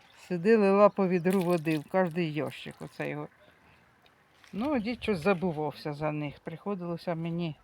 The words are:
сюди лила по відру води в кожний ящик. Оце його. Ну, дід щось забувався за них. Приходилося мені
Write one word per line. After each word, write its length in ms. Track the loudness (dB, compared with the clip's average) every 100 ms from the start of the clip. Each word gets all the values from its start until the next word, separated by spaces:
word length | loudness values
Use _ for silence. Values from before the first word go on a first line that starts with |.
| -20 -20 -8
сюди 300 | -2 4 6
лила 320 | 6 8 6
по 180 | 6 2
відру 340 | 2 2 2
води 360 | 2 2 2 -2
в 60 |
кожний 500 | 0 0 0 0 -4
ящик. 420 | -2 -6 -8 -16 -14
Оце 300 | -16 -8 -8
його. 180 | -6 -10 -16 _ _ _ _ _ _ _ _ _ _ -14
Ну, 260 | -8 -4 -2
дід 240 | -2 -6
щось 160 | -4 0
забувався 760 | 0 0 0 -2 -4 -6 -8
за 180 | -4 -4
них. 280 | -4 -6 -10
Приходилося 720 | -14 -12 -8 -8 -6 -6 -6 -6
мені 400 | -4 -4 -6 -8